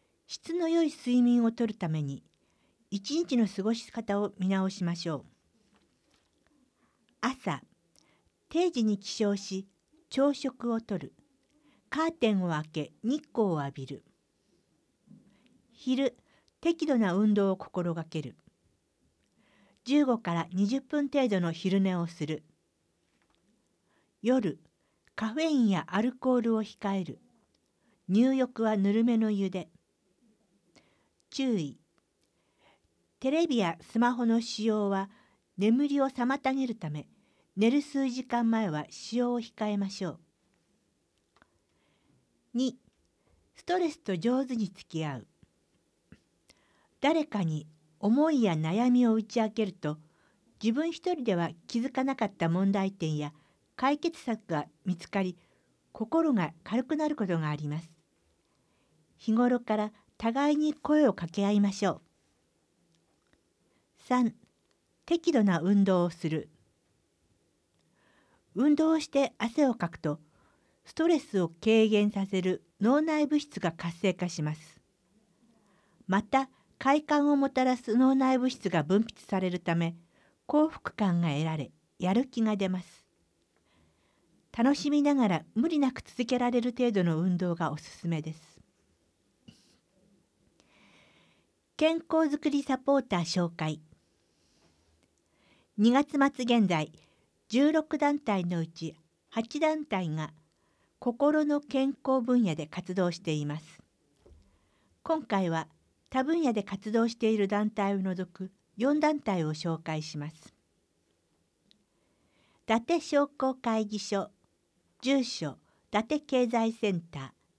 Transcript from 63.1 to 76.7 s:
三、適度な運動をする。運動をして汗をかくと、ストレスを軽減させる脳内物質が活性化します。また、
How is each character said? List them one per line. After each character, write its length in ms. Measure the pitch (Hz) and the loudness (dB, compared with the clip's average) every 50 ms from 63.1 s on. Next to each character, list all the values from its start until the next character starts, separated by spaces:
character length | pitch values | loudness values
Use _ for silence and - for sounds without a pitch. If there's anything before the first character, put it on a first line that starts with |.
| _ _ _ _ _ _ _ _ _ _ _ _ _ _ _ _ _ _ | _ _ _ _ _ _ _ _ _ _ _ _ _ _ _ _ _ _
三、 340 | - - 247 254 247 220 - - _ _ _ _ _ _ _ _ _ _ _ _ _ | -6 0 0 2 2 2 -2 -4 _ _ _ _ _ _ _ _ _ _ _ _ _
適 240 | - 339 339 - 349 | -2 -2 0 2 2
度 140 | 294 247 208 | 2 4 4
な 160 | 196 175 160 | 4 2 2
運 240 | 156 185 208 202 196 | 2 4 4 4 6
動 200 | 196 185 180 175 | 4 4 4 2
を 60 | 175 | 0
す 180 | - - - 160 | -2 -4 -4 -4
る。 220 | 156 156 - - _ _ _ _ _ _ _ _ _ _ _ _ _ _ _ _ _ _ _ _ _ _ _ _ _ _ _ _ _ _ _ _ _ _ _ _ _ _ _ _ - | -4 -4 -6 -8 _ _ _ _ _ _ _ _ _ _ _ _ _ _ _ _ _ _ _ _ _ _ _ _ _ _ _ _ _ _ _ _ _ _ _ _ _ _ _ _ -6
運 180 | 180 254 302 294 | -2 2 2 4
動 180 | 294 311 320 320 | 4 4 2 2
を 80 | 320 | 0
し 80 | 294 - | 0 -2
て 260 | - 277 277 - - - | -2 0 0 -2 -2 -4
汗 280 | 220 233 - - 294 | -6 -4 0 2 2
を 80 | 262 226 | 2 2
か 160 | - 175 170 | 0 -4 -6
く 80 | - - | -6 -4
と、 200 | - 156 147 - - _ _ _ _ _ _ _ _ _ _ _ _ | -6 -4 -4 -6 -10 _ _ _ _ _ _ _ _ _ _ _ _
ス 100 | - - | -12 -4
ト 120 | - 320 | 0 2
レ 140 | 339 349 285 | 2 2 2
ス 200 | - - - 190 | 0 -2 -2 0
を 120 | 175 165 170 - - | 0 0 -2 -2 0
軽 240 | 220 220 226 220 | 2 4 6 6
減 240 | 214 214 202 208 208 | 4 4 4 2 2
さ 160 | - 196 196 | 0 -2 -4
せ 160 | 196 196 185 180 | -2 -2 -2 0
る 220 | 185 180 - _ _ _ - | 0 -2 -2 _ _ _ -2
脳 200 | 190 226 269 302 | 2 2 4 4
内 280 | 311 330 311 302 302 285 | 2 2 0 0 0 2
物 120 | 302 294 | 0 0
質 200 | - - - - | -2 -2 -8 -6
が 100 | - - | -4 -4
活 260 | 170 - - 170 165 - | -4 -4 -6 -8 -6 -2
性 160 | - 190 175 | -2 -2 -2
化 140 | - 185 175 | -2 -4 -6
し 140 | - - 151 | -4 -4 -4
ま 140 | 151 156 | -4 -6
す。 240 | - - - - _ _ _ _ _ _ _ _ _ _ _ _ _ _ _ _ _ _ _ _ _ _ _ _ _ - - | -6 -12 -20 -20 _ _ _ _ _ _ _ _ _ _ _ _ _ _ _ _ _ _ _ _ _ _ _ _ _ -6 -2
ま 140 | 185 202 208 | -2 -2 0
た、 260 | - - 269 269 - _ _ _ _ | 0 0 0 0 -2 _ _ _ _